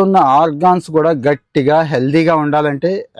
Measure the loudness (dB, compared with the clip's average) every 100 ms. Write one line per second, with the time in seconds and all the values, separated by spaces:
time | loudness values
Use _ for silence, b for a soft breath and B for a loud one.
0 | 2 2 2 2 0 0 0 0 0 0
1 | 0 0 -2 -2 _ -2 0 0 0 -2
2 | 0 0 0 0 0 -2 -2 -2 -4 -6
3 | -10